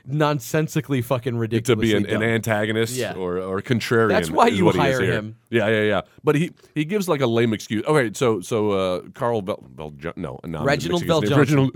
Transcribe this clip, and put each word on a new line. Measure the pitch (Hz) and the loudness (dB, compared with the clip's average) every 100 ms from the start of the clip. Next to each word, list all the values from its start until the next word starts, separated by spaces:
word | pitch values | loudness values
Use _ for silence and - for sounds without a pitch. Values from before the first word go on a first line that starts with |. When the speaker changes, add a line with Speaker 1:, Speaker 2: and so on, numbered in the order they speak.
| 131 | -6
Speaker 1:
nonsensically | 147 147 147 - 156 156 160 - 135 | -2 0 -2 -2 -2 -2 -4 -2 -2
fucking | 117 127 127 | 0 -2 -2
Speaker 2:
to | 117 | -2
Speaker 1:
ridiculously | 110 113 113 110 113 | 0 0 2 2 4
Speaker 2:
be | 104 | 2
an, | |
Speaker 1:
dumb. | 101 107 | 0 0
Speaker 2:
an | 113 | 0
antagonist | 113 113 104 110 110 113 | 0 0 0 0 0 -2
Speaker 1:
Yeah. | 127 104 90 | -2 -4 -4
Speaker 2:
or, | 90 90 | -4 -4
or | 95 95 | -4 -4
a | |
contrarian | - 117 - 117 110 | -2 -2 2 2 4
Speaker 1:
That's | 98 82 | 2 0
why | 80 - | 2 2
Speaker 2:
is | 95 | 4
Speaker 1:
you | - | 2
Speaker 2:
what | - | 2
he | |
is | - 123 | 0 0
Speaker 1:
hire | |
Speaker 2:
here. | 117 | 0
Speaker 1:
him. | 110 107 113 _ | -2 -6 -14 _
Speaker 2:
Yeah, | 117 104 | 0 2
yeah, | 110 | 2
yeah. | 107 95 - _ | 2 0 -4 _
But | 147 147 | 0 0
he, | 170 - - 151 | -2 -8 -8 -6
he | 151 | -2
gives, | 208 180 | -2 0
like, | 147 | 0
a | 127 | 2
lame | 113 117 | 2 2
excuse. | 104 - 107 - | 0 -2 -2 2
Okay, | 151 113 | 2 0
so, | 92 127 107 | 0 0 0
so, | - 113 107 | -2 0 0
uh, | 98 92 90 - - | 0 0 -2 -8 -6
Carl | 120 117 | -2 -2
Bel, | 95 - 65 | -4 -8 -12
Bel, | 65 78 71 80 - | -14 -14 -10 -10 -8
no, | 78 65 85 | -10 -10 -8
no, | 80 | -4
I'm | 135 | -2
Speaker 1:
Reginald | 147 160 175 | -2 -2 -2
Speaker 2:
mixing | 165 160 | 0 0
his | - | 2
name. | 143 | 4
Speaker 1:
VelJohnson. | |
Speaker 2:
Reginald, | 143 143 135 | 4 4 2